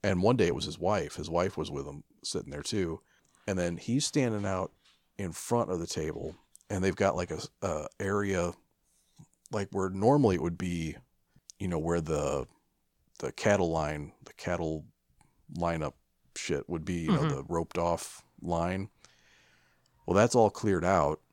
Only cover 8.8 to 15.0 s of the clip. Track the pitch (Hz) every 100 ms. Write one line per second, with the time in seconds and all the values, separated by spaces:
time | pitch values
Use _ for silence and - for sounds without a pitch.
8.8 | _ _ _ _ - _ - 107 98 98
9.8 | 95 95 110 147 117 92 87 85 92 87
10.8 | 80 - _ _ _ _ - _ 95 82
11.8 | 80 85 80 76 71 69 - _ _ _
12.8 | _ _ _ - - - 110 101 87 80
13.8 | 76 76 73 _ - - - 87 82 78
14.8 | 76 _